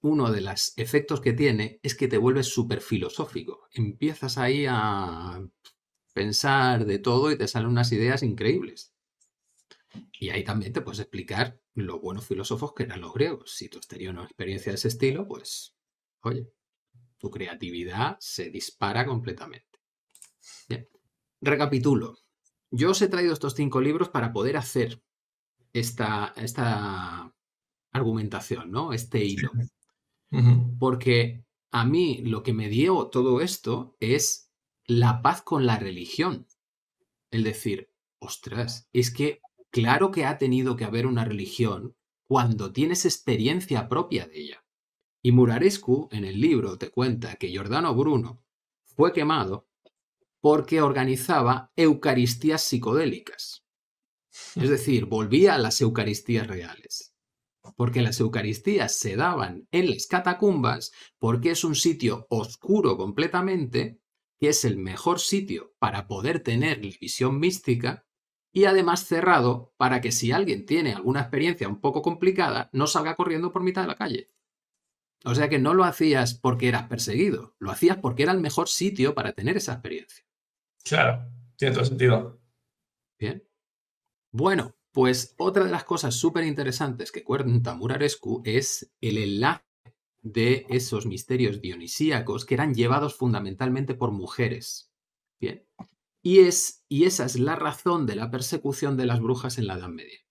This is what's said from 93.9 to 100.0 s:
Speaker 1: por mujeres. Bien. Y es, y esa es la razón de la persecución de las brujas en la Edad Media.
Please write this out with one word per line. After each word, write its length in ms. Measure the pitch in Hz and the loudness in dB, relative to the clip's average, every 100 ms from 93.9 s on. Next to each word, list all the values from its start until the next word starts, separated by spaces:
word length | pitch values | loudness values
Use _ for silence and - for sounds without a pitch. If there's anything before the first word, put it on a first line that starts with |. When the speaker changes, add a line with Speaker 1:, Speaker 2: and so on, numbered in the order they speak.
Speaker 1:
por 160 | 127 123 | -2 -2
mujeres. 800 | 101 90 - 117 64 - - - _ _ _ _ _ | -4 -8 -2 -2 -2 -10 -14 -16 _ _ _ _ _
Bien. 260 | - - _ _ - _ _ _ | -8 -8 _ _ -20 _ _ _
Y 180 | 175 190 | 4 8
es, 440 | 180 170 - - _ | 8 6 -2 -6 _
y 160 | 143 | 2
esa 200 | 175 185 | 4 4
es 140 | 127 123 | -2 0
la 180 | 135 165 | 0 0
razón 500 | 151 139 - 170 131 | -4 -2 0 0 0
de 100 | 104 | -2
la 140 | 117 | -4
persecución 640 | 127 127 165 143 135 143 135 | -6 -4 -4 -4 -2 -2 0
de 100 | 127 | 2
las 140 | 117 | 0
brujas 380 | 113 123 131 120 | 0 -2 -2 -4
en 80 | 107 | -4
la 60 | |
Edad 140 | 92 90 | -4 -8
Media. 320 | 82 | -12